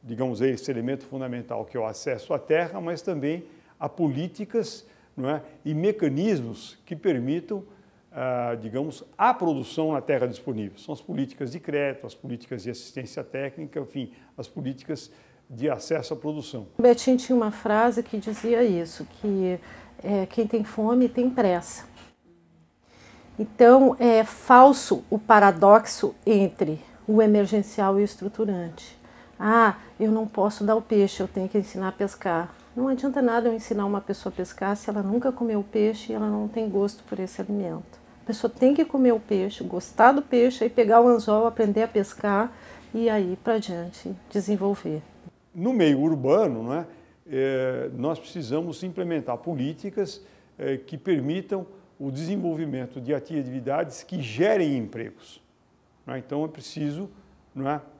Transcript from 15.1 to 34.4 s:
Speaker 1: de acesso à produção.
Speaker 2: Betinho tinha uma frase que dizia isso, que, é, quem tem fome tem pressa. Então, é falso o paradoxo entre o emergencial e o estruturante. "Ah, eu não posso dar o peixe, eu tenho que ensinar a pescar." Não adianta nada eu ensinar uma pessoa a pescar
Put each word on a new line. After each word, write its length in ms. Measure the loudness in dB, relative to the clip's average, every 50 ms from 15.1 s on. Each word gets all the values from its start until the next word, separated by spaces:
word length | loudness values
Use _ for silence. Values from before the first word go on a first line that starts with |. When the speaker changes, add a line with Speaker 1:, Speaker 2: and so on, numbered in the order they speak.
| -20 -20 _ _ _ _ _ _
Speaker 1:
de 220 | -12 -4 -2 -2
acesso 420 | -2 -4 -4 -4 -4 -4 -4 -6
à 40 | -10
produção. 500 | -8 -8 -8 -8 -8 -10 -10 -12 -12 -14 -12 _ 2
Speaker 2:
Betinho 380 | 4 4 4 4 2 0 0
tinha 180 | 0 0 0 0
uma 160 | 0 0 -2
frase 520 | -4 -6 -2 0 2 4 2 2 2 -2
que 160 | -6 -4 -8 -8
dizia 440 | -6 -6 -10 -6 -2 0 2 2
isso, 440 | 4 2 2 -2 -4 -6 -10 -16 -16 -16 -14 -8
que, 380 | -4 -2 -2 0 0 -2 -2 -4 -8 -16 -20 -20 -20 -20 -20 -12 -6
é, 220 | -2 -2 -2 -2
quem 200 | -2 -2 -2 -2
tem 160 | 0 -2 -4
fome 460 | -4 -4 -4 -4 0 2 4 4 2 2
tem 200 | 2 0 -2 0
pressa. 540 | 0 0 0 0 0 -2 -4 -10 -16 -16 -18 -20 -20 -20 -20 -20 _ _ _ _ _ _ _ _ _ _ _ _ _ _ _ _ _ -20 -20 -20 -20 -20 -20 -20 -10 -10
Então, 560 | -10 -10 4 8 10 10 12 10 10 6 4 4
é 260 | 2 4 6 4 4
falso 800 | 2 -4 -16 4 8 12 12 12 12 10 6 2 -2 -2 -2 0 -4
o 80 | -4 -4
paradoxo 960 | 4 6 8 8 10 8 6 6 8 10 10 10 8 2 -6 -4 -4 -4 -4 -4 0
entre 540 | 2 4 4 2 0 0 -2 -4 -2 -4 -6 -10 -20 -20 -14 -4
o 140 | 2 4 4
emergencial 800 | 6 6 6 4 4 2 0 -2 -2 -2 -2 0 0 2 2 2
e 40 |
o 20 | 0
estruturante. 920 | -2 -4 -8 -10 -10 -6 -4 -4 -4 -2 -4 -6 -8 -12 -16 -20 -20 -20 -20 -20 -20 -20 -20 -20 -20 -14 -4
"Ah, 380 | 0 2 4 6 6 4 4 0 -12 -20 -6 -4
eu 100 | 0 0
não 160 | 0 0 -2
posso 380 | -4 -2 0 0 0 0 -2 0
dar 100 | 2 2
o 60 | 0
peixe, 420 | 0 2 2 4 4 2 2 -4
eu 60 | -6 -4
tenho 200 | -4 -6 -6 -2
que 100 | -2 -2
ensinar 300 | -2 -2 -8 -6 -6 -6
a 40 |
pescar." 640 | -4 -4 -6 -6 -6 -6 -4 -2 -2 -2 -4 -6 -12 -20 -20 -14 -6
Não 140 | -4 -2 -2
adianta 320 | -2 0 -2 -2 0 0
nada 260 | 0 2 2 2 0 0
eu 60 | -2
ensinar 300 | -2 -4 -4 -4 -2 -2
uma 160 | -2 -2 -4
pessoa 320 | -4 -6 -8 -8 -8 -10
a 40 | -8
pescar 380 | -8